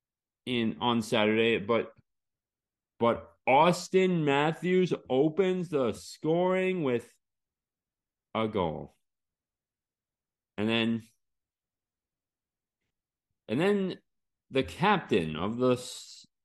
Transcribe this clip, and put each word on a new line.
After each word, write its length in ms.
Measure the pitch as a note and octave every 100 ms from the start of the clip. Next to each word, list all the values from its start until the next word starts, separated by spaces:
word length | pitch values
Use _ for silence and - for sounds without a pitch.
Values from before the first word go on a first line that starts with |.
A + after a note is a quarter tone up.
| _ _ _ _ -
in 300 | B2 A2+ -
on 200 | A#2+ A#2
Saturday, 580 | A2 A#2+ G#2+ A2 A2+ G#2+
but, 340 | G2 A2+ - - _ _ _ _ _ _ _ _ _ _
but 300 | A#2 A2 - _ -
Austin 760 | C3+ E3+ F3 - F#3+ F#3 F3 D3
Matthews 680 | C#3 D3+ D#3+ F3 F#3 F3+ F#3 -
opens 640 | B2+ D#3 D#3 F#3 F#3 F3
the 220 | D3 A#2+
scoring 920 | G2 - - D#3 E3+ F#3 F#3 F#3 F#3 C#3+
with 240 | A#2+ - _ _ _ _ _ _ _ _ _ _ _ _ A2
a 120 | A2+
goal. 480 | G#2+ E2+ D2+ D2 _ _ _ _ _ _ _ _ _ _ _ _ _ _ _ _ -
And 120 | G#2+
then, 340 | A2+ A2+ A2+ - _ _ _ _ _ _ _ _ _ _ _ _ _ _ _ _ _ _ _ _ _ _ _ -
and 120 | A2+
then 380 | F#3+ G3+ F#3+ - _ _ _ _ _ C3
the 80 |
captain 760 | C3 - F#3 G3 - G#2 D#2+ D#2
of 220 | F#2+ A#2+
the 140 | B2+
s-, 540 | B2 - - - - - _